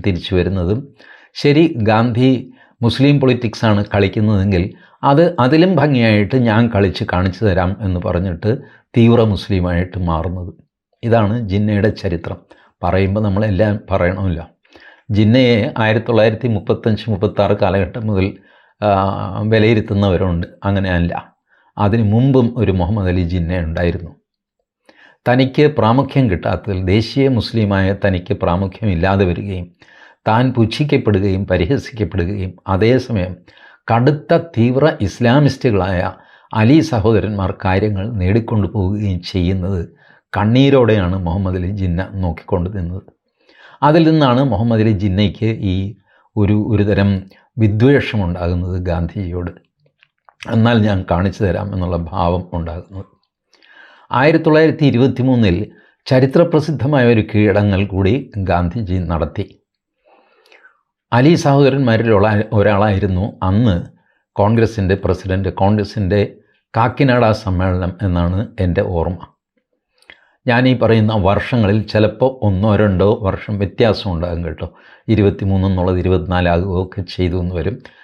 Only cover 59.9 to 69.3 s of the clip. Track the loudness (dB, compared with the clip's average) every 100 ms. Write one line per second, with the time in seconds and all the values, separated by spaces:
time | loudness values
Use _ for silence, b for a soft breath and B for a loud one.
59.9 | _ _ b b b b b b b b
60.9 | _ -4 2 4 4 4 4 4 2 2
61.9 | 2 2 2 2 0 0 2 2 2 2
62.9 | 0 0 -2 -4 -4 -2 2 2 0 -4
63.9 | _ _ _ _ -2 2 2 0 0 -2
64.9 | 0 0 -2 -4 -4 -4 0 0 2 -2
65.9 | -4 0 0 0 -6 b b b -2 -2
66.9 | 2 2 4 2 0 -2 -2 -2 -2 -4
67.9 | -4 -2 0 0 -2 -6 -4 -2 -2 -2
68.9 | -2 -4 -6 -12